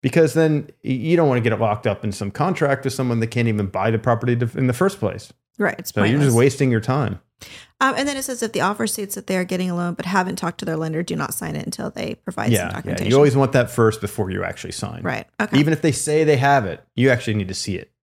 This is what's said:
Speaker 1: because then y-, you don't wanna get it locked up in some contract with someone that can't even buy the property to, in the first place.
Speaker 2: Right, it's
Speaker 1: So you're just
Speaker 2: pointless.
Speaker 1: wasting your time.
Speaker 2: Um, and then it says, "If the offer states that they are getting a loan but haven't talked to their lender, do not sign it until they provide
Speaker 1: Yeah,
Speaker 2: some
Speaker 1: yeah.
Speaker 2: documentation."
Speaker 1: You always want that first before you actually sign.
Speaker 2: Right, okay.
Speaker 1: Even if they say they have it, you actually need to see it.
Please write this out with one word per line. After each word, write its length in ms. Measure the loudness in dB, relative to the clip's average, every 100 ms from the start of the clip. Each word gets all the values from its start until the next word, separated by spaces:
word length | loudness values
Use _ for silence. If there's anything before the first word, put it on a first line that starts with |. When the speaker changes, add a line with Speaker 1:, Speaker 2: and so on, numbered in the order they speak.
Speaker 1:
because 300 | 0 2 2
then 340 | 4 2 2 -4 _
y-, 60 | -4
you 240 | -4 2 4
don't 120 | 4
wanna 120 | 4
get 120 | 0
it 60 | 0
locked 260 | 0 0 -2
up 180 | -2
in 80 | -4
some 180 | -4 -8
contract 540 | -2 -2 0 0 0
with 80 | -2
someone 260 | -2 -2 0
that 60 | 0
can't 200 | 0 0
even 180 | 0 -2
buy 240 | -2 0
the 80 | 0
property 380 | 0 0 2 0
to, 120 | -2 0
in 120 | -2
the 40 |
first 260 | 2 0 0
place. 320 | -4 -4 -14 _ _ -4
Speaker 2:
Right, 160 | -4 -4
it's 140 | -6
Speaker 1:
So 80 | 0
you're 80 | 2 4
just 0 | 4
Speaker 2:
pointless. 40 |
Speaker 1:
wasting 360 | 6 4 4 2
your 100 | 2
time. 400 | 0 0 -2 -6 _ _ -20 -20 -20 _
Speaker 2:
Um, 140 | 0 0
and 120 | -2
then 80 | -4
it 60 |
says, 200 | -6 -4
"If 100 | -4
the 80 | 0
offer 260 | -2 -2 -4
states 280 | -4 -8 -10
that 100 | -4
they 100 | -2
are 80 |
getting 240 | -2 -2 -2
a 40 | -2
loan 180 | -4
but 120 | -4 -2
haven't 300 | 0 0 -4
talked 220 | -6 -6
to 60 |
their 120 | -6 -4
lender, 260 | -4 -4
do 120 | -4 -4
not 180 | -4
sign 220 | -6 -8 -6
it 80 | -8
until 240 | -8 -8
they 240 | -8 -8
provide 360 | -8 -10 -4 0
Speaker 1:
Yeah, 60 | 0
Speaker 2:
some 80 | 0
Speaker 1:
yeah. 40 |
Speaker 2:
documentation." 360 | -8 -6 -4 2
Speaker 1:
You 60 | 6
always 200 | 6 6
want 160 | 4
that 180 | 2 0
first 300 | 4 2 2
before 300 | -8 -4 -4
you 140 | -4
actually 280 | -6 -8 -10
sign. 300 | -8 -8 -6
Speaker 2:
Right, 240 | -6 -6 -10 -6
okay. 180 | 2 4
Speaker 1:
Even 140 | 4
if 100 | 2
they 100 | 0
say 300 | 0 0 2
they 120 | 4 4
have 280 | 6 4 2
it, 180 | -8 _
you 160 | 2 4
actually 240 | 4 0
need 140 | -2 -2
to 60 |
see 220 | -6 -6 -6
it. 140 | -8 _